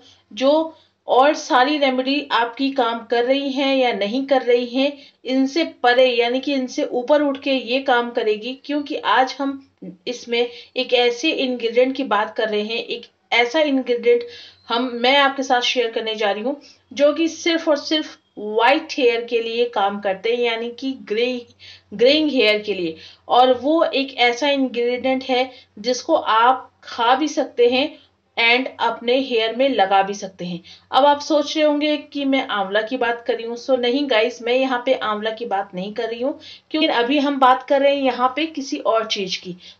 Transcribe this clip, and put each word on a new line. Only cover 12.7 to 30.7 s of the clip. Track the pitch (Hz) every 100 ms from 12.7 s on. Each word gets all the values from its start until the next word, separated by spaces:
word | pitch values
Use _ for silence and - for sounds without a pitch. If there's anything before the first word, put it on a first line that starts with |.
| 233 -
एक | 240 - _ -
ऐसा | 226 240 320
ingredient | 302 262 247 240 233 240 - - - - -
हम, | 233 254
मैं | 240 240 285
आपके | 277 269
साथ | 269 247
share | 240 254 233
करने | 226 220 214
जा | 208
रही | 202
हूँ | 240 294 - _ -
जो | 220 294
कि | 294 330
सिर्फ | - 349 330 320
और | 285
सिर्फ | - 311 285 - _ -
white | 208 214 240 311 - -
hair | 247 233 233
के | 233
लिए | 226 233 240
काम | 214 202 208
करते | 202 190 220 240
हैं, |
यानी | 240 226 240 233
कि | 269 240
grey, | 202 214 247 247 240 _ - - _
greying | 208 247 302 302
hair | 254 214 208
के | 208
लिए। | 190 165 160 - - -
और | 226 254
वो | 240 262 330
एक | 320 269 269 -
ऐसा | 240 233 285
ingredient | 277 262 233 240 247 254 262
है | 262 247 254 - _ -
जिसको | 202 202 - 320
आप | - 220 240 262 - _
खा | - - 233 254
भी | 302
सकते | - 262 - 240
हैं | 254 294 - _ _ _ -
and | 233 247 262 -
अपने | 226 220 233 262
hair | 262 233 226 226
में | 277
लगा | 226 190 196
भी | 196
सकते | 202 190 - 180
हैं। | 170 -